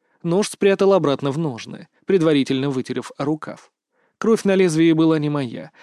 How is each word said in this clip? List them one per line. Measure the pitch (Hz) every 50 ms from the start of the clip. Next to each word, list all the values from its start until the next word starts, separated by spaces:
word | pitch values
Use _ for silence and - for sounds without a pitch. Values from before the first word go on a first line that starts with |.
| _ _ _ _ -
Нож | 170 170 196 214 -
спрятал | - - - 196 196 - 196 196 196
обратно | 185 151 143 135 - 135 139
в | 135 156
ножны, | 170 151 120 107 - 120 - - 175 _ _ _ _
предварительно | - 196 190 156 165 151 139 127 - 139 131 135 143
вытерев | 135 131 120 - 123 127 117 - -
о | - 139
рукав. | 143 160 156 - - 87 - - _ _ _ _ _ _ _ _ _ _ -
Кровь | - 208 226 196 -
на | 196 190
лезвии | 190 190 175 156 160 165 165 160
была | 156 165 160 160 156
не | 147 151
моя. | 147 147 135 117 - - - 165 _ _